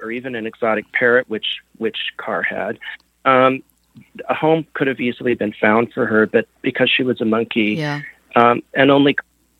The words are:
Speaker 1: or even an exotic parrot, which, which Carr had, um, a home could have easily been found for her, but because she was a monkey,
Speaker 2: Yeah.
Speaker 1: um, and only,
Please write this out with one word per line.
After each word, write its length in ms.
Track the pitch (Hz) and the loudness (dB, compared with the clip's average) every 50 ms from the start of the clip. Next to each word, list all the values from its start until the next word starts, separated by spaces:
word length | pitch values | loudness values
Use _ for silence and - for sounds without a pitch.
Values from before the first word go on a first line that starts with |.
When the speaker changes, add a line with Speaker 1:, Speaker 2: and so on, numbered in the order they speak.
Speaker 1:
or 100 | 107 113 | -10 -10
even 240 | 117 123 123 135 123 | -10 -8 -8 -8 -8
an 100 | 113 110 | -8 -8
exotic 460 | 113 - - 120 110 107 107 - _ | -8 -6 -4 -2 -2 -2 -2 -4 _
parrot, 380 | - - 127 120 120 127 - - | -4 0 2 4 4 4 2 0
which, 320 | 110 104 - - - - _ _ _ | -6 -6 -6 -6 -8 -8 _ _ _
which 180 | - 113 107 - - - - - | -6 -6 -6 -6 -6 -10 -10 -10
Carr 240 | - - - 101 98 95 | -10 -8 -6 -6 -4 -4
had, 340 | - 101 95 95 107 113 - - - - - _ _ _ _ - | -6 -6 -6 -6 -8 -8 -10 -12 -16 -16 -16 _ _ _ _ 2
um, 400 | 135 131 127 131 131 131 127 - _ _ _ _ _ _ - - _ - - - | 4 4 6 4 4 2 0 -8 _ _ _ _ _ _ -20 -20 _ -18 -12 -6
a 60 | - 120 | -4 -4
home 340 | - 156 160 160 165 156 _ - | 0 2 2 2 2 -2 _ -4
could 140 | - 143 | -4 -2
have 120 | 135 123 131 | -2 -2 -4
easily 360 | 127 120 117 - 127 123 117 | -4 -6 -4 -4 -2 -2 -2
been 180 | - 107 107 - | -2 -2 -6 -4
found 400 | - 120 107 107 117 - - - | 0 2 2 4 2 2 0 -2
for 120 | 131 120 | -4 -2
her, 200 | 107 110 110 110 | 0 2 2 2
but 180 | - - 113 - _ _ _ | 2 2 0 0 _ _ _
because 280 | - 135 - - 127 123 | -6 -4 -2 0 0 0
she 120 | - - 127 | 0 -2 -2
was 180 | 127 120 - | -2 -2 -2
a 40 | 120 | 0
monkey, 500 | 107 110 113 113 - - 117 104 104 107 | 0 0 0 -2 -2 -2 -2 0 0 -2
Speaker 2:
Yeah. 260 | 156 151 147 147 147 143 - - _ _ _ - | -4 -4 -6 -6 -8 -10 -14 -20 _ _ _ 2
Speaker 1:
um, 260 | 120 117 120 - - - _ - | 4 4 4 4 2 -4 _ 0
and 180 | 143 135 139 | 2 4 4
only, 240 | 139 143 139 143 - - - _ _ _ _ _ _ | 6 4 4 2 0 -2 -8 _ _ _ _ _ _